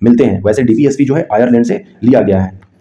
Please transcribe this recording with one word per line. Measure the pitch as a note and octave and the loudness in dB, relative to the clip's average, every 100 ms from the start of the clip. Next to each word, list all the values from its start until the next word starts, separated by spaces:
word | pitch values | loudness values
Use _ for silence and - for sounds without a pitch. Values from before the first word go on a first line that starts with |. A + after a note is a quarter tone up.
मिलते | A2 A#2+ | 0 2
हैं। | B2 F#2+ | 0 0
वैसे | G2+ A2 | -2 0
डीपीएसपी | A#2+ A2+ C#3 C3+ C#3 | 0 0 0 0 -2
जो | D3+ | -2
है | - | -2
Ireland | G#2+ A#2+ A#2+ A#2+ | 0 2 0 0
से | G3+ - _ | -4 -10 _
लिया | A2+ B2+ | 0 2
गया | G2 F#2+ | 2 -2
है। | F#2+ - _ _ | -4 -8 _ _